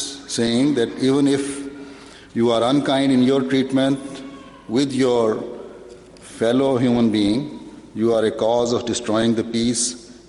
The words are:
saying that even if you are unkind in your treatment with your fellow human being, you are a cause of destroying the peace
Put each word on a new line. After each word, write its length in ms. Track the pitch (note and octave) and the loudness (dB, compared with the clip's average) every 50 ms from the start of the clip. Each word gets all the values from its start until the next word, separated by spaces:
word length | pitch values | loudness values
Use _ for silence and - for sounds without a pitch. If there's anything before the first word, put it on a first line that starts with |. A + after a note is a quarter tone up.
| - - - - - | -6 -8 -10 -12 -12
saying 460 | - - B2 A#2 A#2 A#2 A#2+ C3+ D3+ C#3+ | -6 -4 -2 0 2 2 2 2 2 2
that 140 | A#2+ A#2 A#2 - | 0 0 -2 -2
even 300 | A#2+ C3 C3 C3+ D3 C#3+ | 0 2 2 4 4 4
if 420 | C#3 C#3 C#3 C#3 - - - - - - - - - - - - - - - - - - | 2 2 0 -2 -4 -8 -10 -12 -12 -14 -16 -16 -18 -18 -20 -20 -20 -20 -20 -18 -6 -2
you 160 | A#2 A#2 A#2+ | 0 2 4
are 120 | A#2 A2+ A2+ | 4 4 4
unkind 480 | B2 C#3 D3 C#3 D3 C3+ C3+ C#3 C3+ | 2 2 2 2 2 0 2 2 2
in 100 | C3+ B2+ | 4 4
your 200 | B2+ B2+ C3+ C#3 | 4 4 4 2
treatment 580 | C3 B2 C#3 C3+ C3 C3 C3+ C3 C3+ C3+ C#3+ C3+ - - - - - - - - - - - - - | 2 2 0 0 0 0 0 0 2 0 0 -2 -6 -10 -14 -14 -16 -16 -18 -18 -20 -20 -20 -18 -8
with 240 | - A2+ C3 D3 C3+ | -2 0 0 0 0
your 520 | B2 B2+ C3+ B2 A#2+ A#2+ A2+ A2 G#2+ F#2 - - - - - - - - - - - - - - - | 0 2 2 4 4 4 2 2 0 -2 -4 -10 -12 -14 -14 -16 -18 -20 -20 -20 -20 -20 -20 -20 -20
fellow 640 | - - - - - A2+ A2+ B2 C3 C3+ C3+ C3+ | -20 -20 -14 -6 -2 0 2 2 2 2 2 2
human 340 | A#2+ B2+ B2 A#2+ A#2+ A#2 A2+ | 2 2 2 2 4 2 2
being, 600 | G#2 G#2+ G#2 G2+ G#2+ C3 D#3 - - - - - - - - - - | 2 2 2 2 0 0 -4 -6 -10 -14 -16 -18 -20 -20 -20 -12 -4
you 200 | G#2+ A2 A#2 A2+ | 0 2 2 2
are 120 | A2 G#2+ | 2 2
a 60 | G#2+ | 0
cause 420 | - - A2+ A2 A#2+ A#2+ A#2+ A#2 B2 | 0 0 0 2 2 2 2 0 0
of 120 | G#2+ - | -2 -2
destroying 500 | A#2+ G#2 - - - G#2+ A2+ A2+ A#2 A2+ | -4 -4 -4 -2 -2 0 2 2 2 0
the 80 | A2+ G#2+ | 0 -2
peace 680 | - A#2 A2+ A#2 B2 A#2+ A2+ - - - - - - - - - | -2 -2 -2 0 0 0 -2 -4 -4 -6 -10 -16 -20 -20 -20 -14